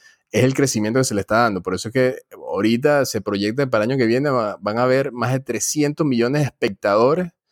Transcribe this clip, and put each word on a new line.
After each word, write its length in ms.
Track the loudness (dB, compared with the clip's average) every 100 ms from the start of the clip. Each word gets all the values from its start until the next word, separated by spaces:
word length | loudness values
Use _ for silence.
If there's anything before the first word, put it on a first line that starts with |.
| -20 _ _
es 120 | 0
el 100 | 2
crecimiento 460 | 2 0 0 0 0
que 40 |
se 120 | 0 -2
le 60 |
está 180 | 0 2
dando. 220 | 2 0
Por 120 | -4
eso 160 | -6 -4
es 40 |
que 220 | 0 0 -2 -12
ahorita 720 | -16 -6 -2 0 2 2 2
se 160 | 0 -4
proyecta 480 | -4 -2 -2 -2 0
para 160 | 0
el 60 | 0
año 80 | 0
que 80 | 2
viene 240 | 2 0
va-, 280 | 0 -2 -4
van 160 | -4 0
a 60 |
haber 280 | 2 2 0
más 220 | -4 -2
de 60 | -2
trescientos 640 | -4 -6 -4 -2 -2 0 0
millones 360 | 2 2 0
de 20 | -2
espectadores 880 | -2 -4 -2 2 4 4 2 -2 -10 _